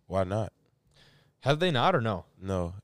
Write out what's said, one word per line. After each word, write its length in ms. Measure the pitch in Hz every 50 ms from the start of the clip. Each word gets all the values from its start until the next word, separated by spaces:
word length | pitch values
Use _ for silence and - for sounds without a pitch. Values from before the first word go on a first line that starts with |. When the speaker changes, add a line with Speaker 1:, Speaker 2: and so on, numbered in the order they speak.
| _
Speaker 1:
why 180 | - 87 95 95
not? 280 | 90 98 110 107 - - _ _ _ _ _ _ _ _ - - - _ _ _ _ _ _
Speaker 2:
Have 180 | - 127 151 151
they 120 | 175 185
not 240 | 156 120 123 180 190
or 60 | 147
no? 240 | 113 113 104 85 80 - _ -
Speaker 1:
No, 340 | 92 95 98 92 87 85 90 98